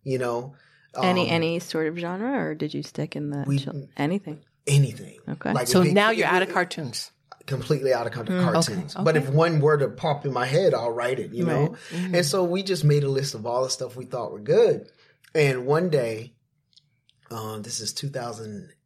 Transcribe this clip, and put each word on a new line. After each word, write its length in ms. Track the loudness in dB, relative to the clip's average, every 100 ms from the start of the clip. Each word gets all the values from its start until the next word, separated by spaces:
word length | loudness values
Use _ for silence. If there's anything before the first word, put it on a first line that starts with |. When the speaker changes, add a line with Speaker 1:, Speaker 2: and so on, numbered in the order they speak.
Speaker 1:
you 160 | -2 -2
know. 360 | -2 -4 -6 -16 _ _ _ -2
Speaker 2:
Any, 220 | 2 4
Speaker 1:
Um, 120 | 2 2
Speaker 2:
any 220 | 2 -2
sort 280 | -2 -2 -2
of 100 | -2
genre, 420 | -6 -4 -2 -2
or 160 | -2
did 200 | -4 -4
you 80 | -6
stick 340 | -8 -6 -6 -4
in 140 | -6
the 140 | -4 0
Speaker 1:
we 120 | 0
Speaker 2:
chil-, 300 | -2 -10 -12 -4
anything? 440 | -2 -2 -4 -16 _ _ 2
Speaker 1:
Anything. 520 | 4 4 0 -16 -16 -10
Speaker 2:
Okay. 260 | -6 -2
Speaker 1:
Like, 120 | 0 4
Speaker 3:
So 120 | 4
Speaker 1:
if 80 | 6
it, 40 |
Speaker 3:
now 160 | 6 4
Speaker 1:
if 60 | 2
Speaker 3:
you're 80 | 2
Speaker 1:
it 60 |
Speaker 3:
out 100 | 2
of 100 | 2
cartoons. 580 | 0 -2 -4 -8 -8 -12 _ _ -20 -8
Speaker 1:
Completely 460 | -6 -2 0 2
out 120 | 0 0
of 60 |
con- 140 | -6 -4
Speaker 2:
Mm. 180 | 0
Speaker 1:
cartoons. 500 | 2 2 0 -2 -8
Speaker 3:
Okay, 80 | -2
Speaker 1:
But 140 | 2 2
Speaker 3:
okay. 100 | 2
Speaker 1:
if 60 |
one 260 | 2 4 4
were 180 | 4 4
to 100 | 2
pop 380 | -2 -2 -2 -2
in 60 |
my 100 | -2 2
head, 280 | 4 4
I'll 180 | 2 0
write 260 | -2 -2 -2
it, 140 | -4
you 140 | -2 0
Speaker 2:
Right. 60 |
Speaker 1:
know? 140 | 2 0 -2 -10
Speaker 3:
Mm-hmm. 240 | -6 0
Speaker 1:
And 120 | 0 2
so 180 | 2
we 180 | 2 0
just 220 | -2 2
made 180 | 4 4
a 40 | 2
list 260 | 0 -2
of 120 | -6 -2
all 180 | 0
the 60 | 0
stuff 260 | -2 -8 -10
we 80 |
thought 260 | -10 -8 -8
were 60 | -8
good. 480 | 2 4 6 2 -4 _ _ _ _
And 320 | 2 2 2 2
one 220 | 2 2
day, 460 | 0 0 -4 -10 _ _ _ _ _ _ _ _ _ _
um, 320 | -10 -8 -10
this 180 | -8 -6
is 120 | -6
two 160 | -6 -6
thousand 640 | -6 -8 -10 -12 -12 -16 _